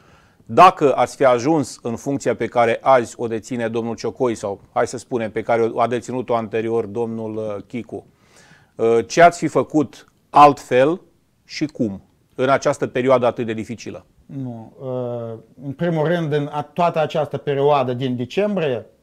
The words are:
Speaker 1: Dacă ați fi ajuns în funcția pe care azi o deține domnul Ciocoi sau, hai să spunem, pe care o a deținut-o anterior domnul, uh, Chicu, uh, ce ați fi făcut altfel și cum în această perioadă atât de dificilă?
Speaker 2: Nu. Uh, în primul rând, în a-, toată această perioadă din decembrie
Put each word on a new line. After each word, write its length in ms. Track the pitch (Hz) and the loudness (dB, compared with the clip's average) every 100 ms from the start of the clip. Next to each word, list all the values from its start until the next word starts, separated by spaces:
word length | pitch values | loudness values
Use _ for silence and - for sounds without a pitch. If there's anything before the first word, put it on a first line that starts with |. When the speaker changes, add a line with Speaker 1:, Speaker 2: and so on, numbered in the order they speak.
| _ _ _ _ - | _ _ _ _ -2
Speaker 1:
Dacă 480 | 117 180 180 147 123 | 6 6 6 2 2
ați 200 | 123 - | 0 2
fi 80 | 139 | 4
ajuns 540 | 123 123 165 127 - | 4 2 0 -2 -6
în 140 | 123 113 | -8 -8
funcția 380 | - 139 - 110 | -6 -4 -4 -2
pe 120 | 113 | -2
care 320 | 123 117 113 | 2 2 2
azi 320 | 139 135 113 - | 4 2 2 -6
o 100 | 120 | -8
deține 420 | 113 101 123 117 | -6 -8 -6 -4
domnul 260 | 117 113 110 | -4 -6 -6
Ciocoi 400 | 120 104 127 107 | -8 -2 -2 -2
sau, 260 | 104 98 - | -6 -8 -6
hai 140 | - 120 | -4 -2
să 120 | 127 | -4
spunem, 320 | - 127 110 | -8 -6 -4
pe 120 | 113 | -6
care 280 | 104 117 113 | -2 0 0
o 80 | - | 0
a 60 | 117 | -2
deținut-o 480 | 120 - 127 113 117 | -2 -6 -8 -2 -4
anterior 500 | 110 113 113 117 107 | -2 -4 -2 -4 -4
domnul, 500 | 101 117 113 110 110 | -6 -6 -8 -10 -8
uh, 260 | 110 101 92 | -8 -10 -12
Chicu, 400 | 123 110 104 - _ _ _ _ _ _ - | -12 -12 -14 -16 _ _ _ _ _ _ -2
uh, 240 | 113 117 113 | 2 2 2
ce 160 | - | 6
ați 160 | 170 170 | 6 6
fi 80 | 160 | 0
făcut 580 | 143 123 151 139 - - _ _ | -2 0 0 -2 -6 -20 _ _
altfel 720 | - 147 139 - 127 135 160 - _ _ _ _ | 8 8 8 0 2 2 0 -8 _ _ _ _
și 200 | - - | -8 -8
cum 360 | - 113 98 - _ _ - | -4 -6 -6 -14 _ _ -4
în 140 | 131 | 0
această 380 | 135 147 139 131 | 2 0 -2 -4
perioadă 400 | 131 127 127 120 | -2 2 2 2
atât 200 | 113 117 | -2 -6
de 60 | |
dificilă? 520 | 110 104 113 - 95 - _ - 143 | -6 -8 -12 -12 -16 -18 _ -18 -12
Speaker 2:
Nu. 300 | 127 117 110 - | -12 -12 -16 -14
Uh, 560 | 135 127 123 120 117 113 - - 139 | -10 -8 -6 -8 -10 -12 -18 -16 -14
în 80 | |
primul 340 | - 170 160 151 | -6 -2 0 0
rând, 260 | 170 160 | 0 -2
în 160 | 147 143 | -2 -2
a-, 100 | 147 147 | -6 -8
toată 280 | - 170 165 | -2 0 0
această 360 | 151 165 143 143 | -2 -2 -4 -6
perioadă 560 | - 139 139 147 127 | -4 0 2 2 2
din 240 | 123 135 123 | -2 -4 -4
decembrie 680 | 120 - 208 196 151 120 107 _ | -4 -2 -2 0 -2 -4 -6 _